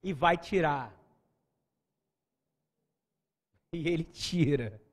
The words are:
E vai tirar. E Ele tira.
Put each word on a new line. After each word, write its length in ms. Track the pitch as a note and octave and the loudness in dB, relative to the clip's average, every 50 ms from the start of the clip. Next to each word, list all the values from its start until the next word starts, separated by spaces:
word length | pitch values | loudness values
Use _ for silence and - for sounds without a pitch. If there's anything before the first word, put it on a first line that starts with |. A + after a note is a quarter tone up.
| - | -6
E 80 | F#3+ | -6
vai 240 | F3+ B2 E3+ E3+ F3 | -4 2 4 4 4
tirar. 560 | E3+ - - G#3 F#3 E3 D3+ C#3+ C#3 B2 A2 - - _ _ _ _ _ _ _ _ _ _ _ _ _ _ _ _ _ _ _ _ _ _ _ _ _ _ _ _ _ _ _ _ _ _ _ _ _ _ _ _ _ _ _ _ _ _ _ _ _ _ _ _ _ _ | 2 -2 -2 0 2 2 2 0 -2 -4 -10 -14 -20 _ _ _ _ _ _ _ _ _ _ _ _ _ _ _ _ _ _ _ _ _ _ _ _ _ _ _ _ _ _ _ _ _ _ _ _ _ _ _ _ _ _ _ _ _ _ _ _ _ _ _ _ _ _
E 160 | - E3+ D3+ | -8 -4 -2
Ele 160 | E3+ F3 D#3+ D#3+ | 0 0 -2 -2
tira. 760 | - - - - - - F3 D#3+ C3+ C#3+ C3 A#2+ G#2+ G#2 - - _ | -6 -8 -10 -8 -4 2 2 4 4 4 0 -2 -6 -10 -14 -20 _